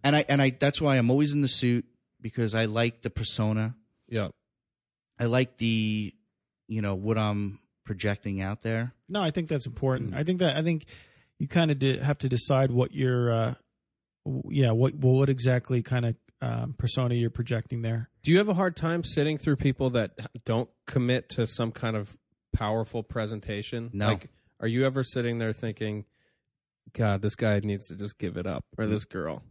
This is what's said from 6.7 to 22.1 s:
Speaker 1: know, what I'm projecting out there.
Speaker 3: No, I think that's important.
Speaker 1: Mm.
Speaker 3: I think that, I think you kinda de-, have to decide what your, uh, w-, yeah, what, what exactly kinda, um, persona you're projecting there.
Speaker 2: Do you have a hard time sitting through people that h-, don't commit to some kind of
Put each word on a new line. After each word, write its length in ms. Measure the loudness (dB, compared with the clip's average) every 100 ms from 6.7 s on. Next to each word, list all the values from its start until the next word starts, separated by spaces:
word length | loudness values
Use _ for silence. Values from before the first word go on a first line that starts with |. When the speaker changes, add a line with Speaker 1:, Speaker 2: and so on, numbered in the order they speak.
| -4
Speaker 1:
know, 140 | -2 -2
what 220 | 0 0
I'm 420 | 2 0 -4 -8 _ _ -12
projecting 560 | -4 -2 -2 -4 -4
out 200 | -4 -6
there. 300 | -4 -4 -4 _ -8
Speaker 3:
No, 140 | -2
I 100 | 0
think 160 | -2 -2
that's 180 | -4 -4
important. 440 | -4 -2 0 -4
Speaker 1:
Mm. 60 | -4
Speaker 3:
I 60 |
think 160 | -2 2
that, 180 | 2 2
I 60 |
think 220 | 0 0 -4 -20 -20 _ _ _
you 100 | 0
kinda 280 | 2 4 4
de-, 240 | 2 2
have 180 | 0 0
to 100 | 0
decide 420 | 0 2 2 4
what 220 | 4 2
your, 380 | 0 0 2 2
uh, 220 | 2 0 -4 _ _ _ _ _ _ -6
w-, 180 | -6 -2
yeah, 220 | 2 4
what, 240 | 4 2 4
what 340 | 4 4 4
exactly 540 | 2 2 0 0 -2
kinda, 320 | 0 0 0 -4 _ _
um, 320 | -6 -4 -6 -4
persona 360 | -4 -2 0
you're 160 | 0 0
projecting 540 | -2 -4 -4 -4 -6
there. 260 | -4 -4 -6 _
Speaker 2:
Do 80 | 4
you 60 | 4
have 100 | 6
a 40 | 2
hard 200 | 0 0
time 280 | -2 -2
sitting 340 | -2 0 0 0
through 200 | 0 2
people 340 | 2 2 0
that 200 | 0 -2 -6
h-, 80 | -14 -12 -2
don't 240 | -2 -2 _ -4
commit 420 | 0 2 0 -2
to 160 | -4 -4
some 260 | -2 -4
kind 240 | -2 -4 -4
of 220 | -6